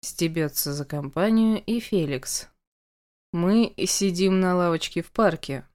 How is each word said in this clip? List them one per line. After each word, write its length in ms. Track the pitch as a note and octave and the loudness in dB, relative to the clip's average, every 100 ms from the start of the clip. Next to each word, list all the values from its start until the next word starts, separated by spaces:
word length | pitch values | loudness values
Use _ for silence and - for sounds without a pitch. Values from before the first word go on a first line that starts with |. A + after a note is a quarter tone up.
Стебётся 720 | - - E3+ E3 D3+ - - | -12 -4 -4 -2 -4 -4 -4
за 120 | C#3+ | -6
компанию 760 | C#3 D3 C#3 D#3 G3 A3 A3 G#3+ | -6 -6 -6 -2 2 4 4 0
и 200 | - A#3 | -2 -4
Феликс. 680 | A3+ G3+ D3+ C3+ - - - _ _ _ _ _ _ _ _ | 0 0 0 -4 -6 -8 -8 _ _ _ _ _ _ _ _
Мы 420 | E3+ F3 A3 A#3 - | -2 2 4 2 0
сидим 540 | F#3+ - G3 F3 F#3+ F#3+ | -2 0 0 2 2 4
на 160 | F#3 | 4
лавочке 480 | F3+ F3 E3 - - | 2 2 0 -2 -6
в 80 | E3 | -8
парке. 560 | - G#3+ D#3+ - C3+ - | 2 2 2 -6 -10 -10